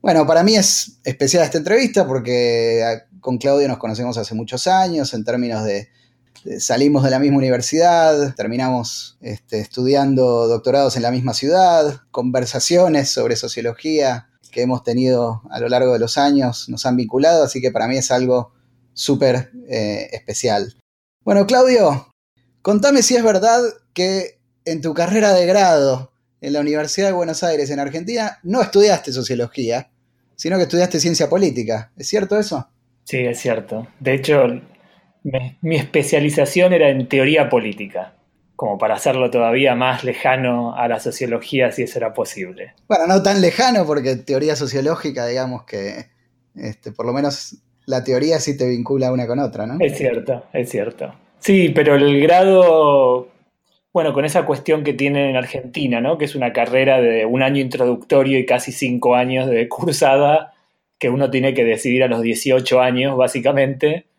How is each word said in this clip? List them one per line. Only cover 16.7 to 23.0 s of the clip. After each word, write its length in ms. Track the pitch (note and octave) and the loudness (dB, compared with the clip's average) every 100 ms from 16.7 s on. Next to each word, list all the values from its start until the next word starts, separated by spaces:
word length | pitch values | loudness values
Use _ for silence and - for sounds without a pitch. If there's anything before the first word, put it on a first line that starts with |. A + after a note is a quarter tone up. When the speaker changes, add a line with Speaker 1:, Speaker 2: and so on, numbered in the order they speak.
| A#2+ C3 | -6 -2
Speaker 1:
han 100 | B2 | -2
vinculado, 480 | A#2 B2+ D3+ E3+ | -2 0 2 4
así 160 | C#3+ C3+ | 2 0
que 100 | B2+ | -2
para 160 | A2 A#2 | -2 -2
mí 100 | C3+ | -2
es 140 | C3 | -2
algo 420 | B2 B2+ B2+ A#2+ _ _ _ _ | 0 2 0 -2 _ _ _ _
súper, 580 | - - C#3 C3+ B2 B2+ B3 A#3+ | -10 -2 2 2 0 -4 -14 -8
eh, 400 | A#2 G#2+ G#2 G2+ | -6 -4 -6 -8
especial. 600 | A2+ - G#2 A#2+ G#2 G2 _ _ _ _ _ | -12 -10 -6 -2 -2 -4 _ _ _ _ _
Bueno, 220 | - G3+ G3 | 0 2 4
Claudio, 640 | B3+ B3+ B3 F3+ C#3 - _ _ _ _ _ | 4 4 6 4 0 -8 _ _ _ _ _
contame 400 | - G#3 C4+ C#4 | -2 2 4 2